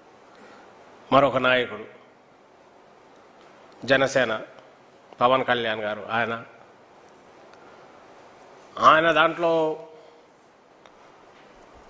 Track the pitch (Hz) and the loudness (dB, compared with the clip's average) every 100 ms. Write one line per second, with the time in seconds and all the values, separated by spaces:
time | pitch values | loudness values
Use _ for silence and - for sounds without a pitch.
0 | - - - - - - - - - - | -20 -20 -20 -20 -20 -20 -20 -20 -20 -20
1 | - 131 139 127 127 127 110 107 110 - | 0 2 2 0 0 0 -2 -10 -18 -20
2 | - _ _ _ _ _ _ _ - - | -20 _ _ _ _ _ _ _ -20 -20
3 | - - - - - - - - 113 135 | -20 -20 -20 -20 -20 -20 -20 -10 0 0
4 | 131 135 117 110 - - - - _ - | 2 0 -2 -4 -10 -20 -20 -20 _ -20
5 | - - 123 131 123 123 113 110 104 104 | -16 -2 0 2 0 -2 -4 -6 -6 -8
6 | 95 113 113 117 117 - - - - - | -6 -4 -4 -6 -12 -20 -20 -20 -20 -20
7 | - - - - - - - - - - | -20 -20 -20 -20 -20 -20 -20 -20 -20 -20
8 | - - - - - - - - 120 156 | -20 -20 -20 -20 -20 -20 -18 2 4 6
9 | 165 156 165 160 165 165 156 156 - - | 4 2 2 0 0 0 -2 -4 -12 -20
10 | - - - _ _ _ _ _ - - | -20 -20 -20 _ _ _ _ _ -20 -20
11 | - - - - - - - - - | -20 -20 -20 -20 -20 -20 -20 -20 -20